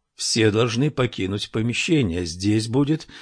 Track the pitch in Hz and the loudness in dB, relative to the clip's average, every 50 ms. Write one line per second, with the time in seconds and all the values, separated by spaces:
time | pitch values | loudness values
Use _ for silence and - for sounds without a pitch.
0 | _ _ _ - - - - 117 110 110 98 110 120 123 110 117 135 151 147 - | _ _ _ -8 -6 -2 2 2 4 4 4 4 2 2 0 0 0 0 0 0
1 | 123 120 - - 98 92 98 104 - - - 117 110 120 117 - - - 170 151 | -2 -2 -2 -4 -4 -4 -4 -4 -6 -4 -4 -2 -2 -2 -2 -2 -2 2 2 2
2 | 127 92 82 87 90 85 80 90 95 104 107 110 107 113 113 131 143 135 160 156 | 2 2 0 -2 -4 -6 -6 -4 0 2 2 2 0 0 0 0 2 2 0 -2
3 | - - - - | -4 -8 -20 -20